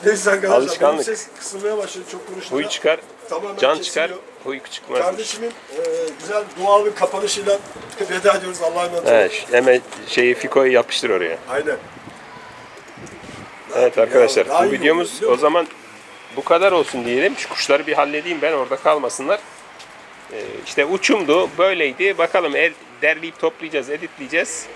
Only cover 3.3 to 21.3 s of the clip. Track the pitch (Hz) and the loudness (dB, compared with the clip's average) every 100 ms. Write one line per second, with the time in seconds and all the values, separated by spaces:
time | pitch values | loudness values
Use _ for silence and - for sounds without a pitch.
3.3 | 165 202 196 135 156 - 156 170 180 - | -8 -8 0 2 2 -2 -4 -4 -6 -16
4.3 | - 135 135 - - - 127 180 214 220 | -14 -10 -10 -10 -16 -4 -2 0 -2 -8
5.3 | 214 233 - - 466 - 494 494 - - | -8 -8 -10 -12 -6 -4 -4 -6 -8 -6
6.3 | 208 202 170 190 202 208 202 185 190 202 | -4 -4 -4 4 4 4 0 -2 -2 -4
7.3 | 202 196 202 - - - - 190 185 196 | -2 0 -2 -4 -16 -16 -8 -4 2 2
8.3 | 185 180 175 165 170 175 170 123 117 92 | 2 -4 -4 -2 0 -2 0 4 6 4
9.3 | - - 123 127 127 - - 107 - 123 | 0 0 4 6 4 2 -16 -4 2 2
10.3 | 123 - 139 131 123 117 - 123 95 85 | 2 2 4 6 4 2 -4 0 0 0
11.3 | 82 110 135 147 - - - - - - | -6 -6 -4 -4 -6 -10 -20 -20 -20 -20
12.3 | - - - - - - - - - - | -20 -20 -20 -20 -20 -20 -18 -18 -18 -18
13.3 | - - - - - 123 - 113 127 113 | -18 -18 -20 -6 2 2 4 4 6 6
14.3 | - 90 170 190 208 151 165 170 - 220 | 4 2 4 2 4 2 2 0 -2 0
15.3 | 127 147 170 160 - - - - - - | 2 4 2 0 -8 -20 -20 -20 -20 -12
16.3 | - - 170 190 175 139 131 120 123 180 | -8 2 4 6 4 0 -2 -2 0 0
17.3 | 277 - - - 143 151 147 143 151 170 | -2 -8 -6 2 2 2 0 0 -2 -4
18.3 | 160 147 151 127 131 147 151 123 - 139 | -2 0 0 -2 0 2 2 0 -4 -2
19.3 | 208 - - - - - - - - - | -2 -4 -20 -20 -20 -20 -20 -20 -20 -14
20.3 | 113 104 107 - - 143 190 - 415 214 | -12 -10 -12 -4 -2 0 0 2 2 4